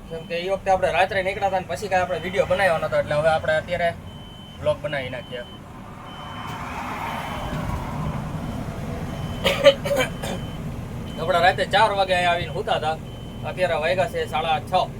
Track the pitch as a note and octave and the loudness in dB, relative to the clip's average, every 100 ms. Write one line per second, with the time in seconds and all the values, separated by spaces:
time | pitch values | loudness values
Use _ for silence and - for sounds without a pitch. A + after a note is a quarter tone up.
0 | - E3 D#3+ E3+ F3+ F#3+ G3 F#3 F3 E3 | -10 -10 -6 -4 0 0 4 6 6 6
1 | F#3+ G3 F#3 G3+ G3 F#3 F3+ F3+ G#3 F#3 | 4 4 0 2 2 2 0 -4 2 2
2 | F3+ E3+ E3+ F#3 - F#3 G3 D#3+ D#3 D3 | 2 0 0 2 4 6 6 4 2 2
3 | C#3+ D3+ D#3+ D#3 D#3 D#3 D3+ F3 E3+ E3+ | 2 4 4 4 4 0 0 0 0 0
4 | - - - - - - D3 D3 D3 C#3+ | -12 -14 -14 -16 -16 -2 0 0 0 -2
5 | B2+ B2+ A#2 B2 B2 - - - - - | -4 -6 -8 -10 -10 -14 -14 -14 -14 -14
6 | - - - - - - - - - - | -12 -12 -10 -8 -8 -8 -6 -6 -6 -6
7 | - - - - - - - - - - | -4 -4 -4 -6 -4 -4 -2 -4 -4 -4
8 | - - - - - - - - - - | -4 -4 -4 -6 -6 -6 -6 -6 -6 -6
9 | - - - - C#5 C#5 D4 - - C#5+ | -6 -6 -4 -2 0 4 4 2 -2 -2
10 | B3+ - - - - - - - - - | -2 -4 -6 -6 -8 -8 -8 -8 -8 -8
11 | - - E3 F3 F3 G3 F#3 F#3+ A3 G3 | -8 -6 0 4 4 4 2 4 4 4
12 | F#3+ F3+ F3 F3 D#3+ D3+ G#3+ E3 D#3 D#3+ | 2 4 4 2 0 -4 0 0 0 -2
13 | - - - - D3 D3+ F3+ D#3 D#3 F#3 | -6 -10 -10 -8 -6 0 2 2 2 2
14 | E3+ E3+ D#3 D#3 E3 D3+ - F#3 - | 2 0 -2 0 2 0 2 2 2